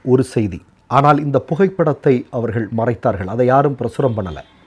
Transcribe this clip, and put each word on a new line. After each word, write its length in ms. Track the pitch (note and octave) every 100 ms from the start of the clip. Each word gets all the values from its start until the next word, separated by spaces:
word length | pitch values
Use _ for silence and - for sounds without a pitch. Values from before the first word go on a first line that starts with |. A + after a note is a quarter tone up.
ஒரு 200 | B2+ B2+
செய்தி, 360 | B2+ - G#2 F2 - _ -
ஆனால் 300 | B2+ C#3+ C#3+
இந்த 160 | D3 C3+
புகைப்படத்தை 840 | - D3+ F#3+ F#3+ D#3+ C#3 D3+ B2+ -
அவர்கள் 380 | C3 A2 A#2 G#2+ A2+
மறைத்தார்கள், 540 | A2+ A#2 B2 G2 F#2
அதை 120 | A2+ B2
யாரும் 300 | C3 C#3+ C#3+
பிரசுரம் 400 | A#2+ - C#3 A2
பண்ணல. 200 | F#2 D2 - _